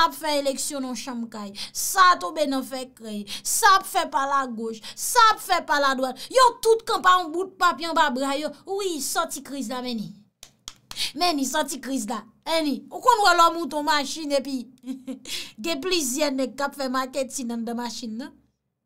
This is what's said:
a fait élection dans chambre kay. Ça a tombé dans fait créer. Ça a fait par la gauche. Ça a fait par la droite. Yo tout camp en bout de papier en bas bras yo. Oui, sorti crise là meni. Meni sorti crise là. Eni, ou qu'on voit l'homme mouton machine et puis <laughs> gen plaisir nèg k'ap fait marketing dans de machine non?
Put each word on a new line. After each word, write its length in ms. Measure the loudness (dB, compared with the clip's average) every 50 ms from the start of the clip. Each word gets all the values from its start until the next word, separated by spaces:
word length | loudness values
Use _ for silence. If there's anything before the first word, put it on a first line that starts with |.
| 6
a 60 | 4
fait 280 | 2 -2 -4 -2 0 0
élection 400 | 0 0 -2 -2 -4 -6 -4 -6
dans 140 | -6 -6 -6
chambre 340 | -8 -8 -8 -8 -8 -8 -8
kay. 240 | -10 -10 -12 -10 -10 -12 -12 -10
Ça 280 | -6 -6 -4 0 4 6 6 6
a 40 | 6 4
tombé 280 | 0 -4 -2 -2 0
dans 160 | 0 0 -4
fait 300 | -4 -6 -8 -10 -10 -12 -14
créer. 320 | -16 -12 -10 -8 -8 -8 -10 -10 -8
Ça 240 | -6 -4 0 4 6 6 6 4
a 20 |
fait 280 | 2 0 -2 -2 -2 0
par 180 | 0 -2 0 0
la 180 | 0 0 0
gauche. 320 | -2 -6 -8 -8 -8 -8 -10 -14 -16 -10
Ça 240 | -8 -4 2 4 6 6 6 6
a 40 | 2
fait 260 | 0 -2 0 0 0
par 140 | 0 0 2
la 140 | 2 2 0
droite. 220 | 0 -2 -4 -6 -8 -6 0
Yo 280 | 4 6 6 6 4 2
tout 220 | 4 4 4 4 2
camp 160 | -2 -2 2 4
en 260 | 6 6 4 4 0
bout 140 | -4 -4 -4
de 40 | -4
papier 380 | -2 2 2 2 2 0 -4 0
en 60 | 2
bas 160 | 4 2 2
bras 260 | 2 0 -2 -2 -2
yo. 120 | -2 -4 -6 -8 -10 -10
Oui, 340 | -6 -6 -4 -2 -4 -4 -4
sorti 420 | -4 -4 -2 -2 -2 -2 -4 -10
crise 260 | -12 -10 -8 -8 -6 -6
là 140 | -6 -8
meni. 320 | -6 -6 -6 -6 -8 -8 -12 -18 _ _ _ -20 -20 -20 _ _ -20 -20 -20 _ _ -12 -8 -6 -6 -6 -2
Meni 300 | 0 0 0 2 0 -2
sorti 360 | 0 0 -2 -2 -2 -6 -8
crise 280 | -6 -6 -4 -4 -4 -4
là. 140 | -6 -8 -10 -14 _ _ -6 -2 0 0
Eni, 260 | 0 0 -2 -4 -6 -12
ou 100 | -8 0
qu'on 200 | 4 6 6 8
voit 140 | 8 6 8
l'homme 240 | 8 6 6 6 2
mouton 240 | -4 -4 -4 -2
machine 480 | 0 2 2 2 0 -2 -6 -6 -4 -2
et 120 | 0 -2
puis 260 | 0 -2 -6 -6 -8 -10 -16 _ -10
<laughs> 760 | -10 -10 -10 -10 -12 -12 -12 -10 -10 -10 -10 -10 -12 -12 -8
gen 220 | -4 -4 -4 -2
plaisir 500 | -2 0 0 0 0 0 0 0 0 0
nèg 240 | 0 0 -2 -2 -2
k'ap 220 | -4 -4 -4 -4
fait 140 | -4 -4 -2
marketing 580 | -2 -2 -2 -2 -4 -4 -6 -4 -6 -8 -6 -6
dans 160 | -6 -6 -6
de 80 | -6
machine 460 | -6 -6 -6 -8 -8 -10 -10 -10 -10 -10
non? 120 | -12 -14 -16 _ _ _ _ _ _ _ _ _ _